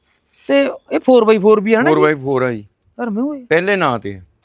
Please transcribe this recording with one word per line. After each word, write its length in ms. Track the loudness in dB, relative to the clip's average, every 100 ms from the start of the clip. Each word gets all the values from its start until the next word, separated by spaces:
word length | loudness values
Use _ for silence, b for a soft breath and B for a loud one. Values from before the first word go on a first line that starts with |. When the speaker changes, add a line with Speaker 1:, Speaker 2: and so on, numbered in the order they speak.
| _ _ _ _ -2
Speaker 1:
ਤੇ 140 | 0 0 -4 -6
ਇਹ 80 | -4
ਫੋਰ 240 | 2 4
ਬਾਈ 140 | 4 2
ਫੋਰ 220 | 4 2
ਵੀ 140 | 2
ਹੈ 60 | 0
ਨਾ 100 | 2
ਜੀ? 40 |
Speaker 2:
ਫੋਰ 80 | 2
ਬਾਈ 120 | 2
ਫੋਰ 280 | 0 -2 -2
ਆ 80 | -2
ਜੀ। 120 | -6 -12 _ _ -10
Speaker 1:
ਧਰਮੇ 240 | -8 -6
ਓਏ। 220 | -6 -6
Speaker 2:
ਪਹਿਲੇ 320 | -2 0 0 0
ਨਾਂ 220 | -2 -2
ਤੇ 160 | -6 -12
ਆ। 40 | -16 _